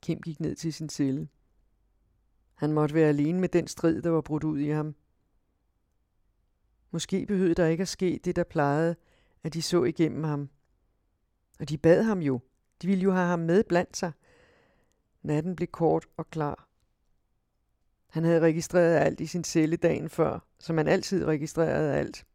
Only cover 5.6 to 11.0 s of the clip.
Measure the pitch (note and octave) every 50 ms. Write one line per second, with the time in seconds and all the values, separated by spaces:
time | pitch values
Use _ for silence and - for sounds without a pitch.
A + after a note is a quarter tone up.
5.6 | _ _ _ _ _ _ _ _ _ _ _ _ _ _ _ _ _ _ _ _
6.6 | _ _ _ _ _ _ - E3+ - - - F#3+ - - G#3 F#3+ F#3 F3+ E3 E3
7.6 | F3+ D#3+ E3 E3 F#3+ F3+ - - F#3+ F3+ D#3+ - - F3+ F3 - F3 - - E3
8.6 | D3 C#3+ C#3+ D3 E3 E3 E3+ - _ _ _ _ _ _ _ _ _ E3+ D3 E3
9.6 | D#3+ - - F3 C3+ B2+ D#3+ - E3+ D#3 - B2+ D#3 D#3 D3 C#3+ C#3+ C#3 _ _
10.6 | _ _ _ _ _ _ _ _